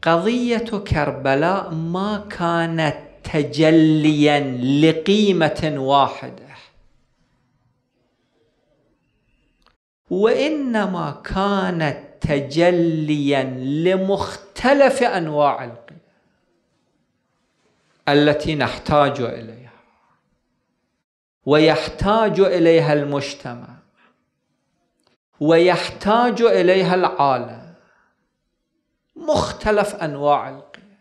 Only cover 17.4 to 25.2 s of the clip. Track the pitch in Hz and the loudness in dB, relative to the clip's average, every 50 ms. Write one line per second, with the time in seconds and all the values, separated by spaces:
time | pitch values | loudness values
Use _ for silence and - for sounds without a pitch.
17.4 | _ _ _ _ _ _ _ _ _ _ _ _ _ - 143 147 147 151 147 147 | _ _ _ _ _ _ _ _ _ _ _ _ _ 0 2 4 4 4 2 0
18.4 | - - 156 147 127 110 - - - - 156 147 143 139 127 - 123 113 117 - | -2 -4 -2 -2 -2 -4 -4 -8 -4 0 2 2 2 2 0 -4 -6 -6 -8 -10
19.4 | 113 110 113 - 127 120 _ _ _ _ _ _ _ _ _ _ _ _ _ _ | -14 -16 -20 -20 -20 -20 _ _ _ _ _ _ _ _ _ _ _ _ _ _
20.4 | _ _ _ _ _ _ _ _ _ _ _ _ _ _ _ _ _ _ _ _ | _ _ _ _ _ _ _ _ _ _ _ _ _ _ _ _ _ _ _ _
21.4 | _ 135 143 151 156 160 151 151 - - - - - 196 214 233 220 214 165 170 | _ 2 4 4 4 4 2 2 -2 -6 -8 -4 -2 0 2 2 2 0 2 2
22.4 | 196 185 180 180 165 165 165 160 147 147 147 147 143 143 143 139 135 - - - | 2 2 2 2 4 6 6 4 4 2 0 0 0 -2 -4 -4 -4 -6 -12 -12
23.4 | - 135 120 120 127 - 123 - _ _ _ _ _ _ _ _ _ _ _ _ | -14 -14 -14 -14 -18 -20 -20 -20 _ _ _ _ _ _ _ _ _ _ _ _
24.4 | _ _ _ _ _ _ _ _ _ _ _ _ _ _ _ _ | _ _ _ _ _ _ _ _ _ _ _ _ _ _ _ _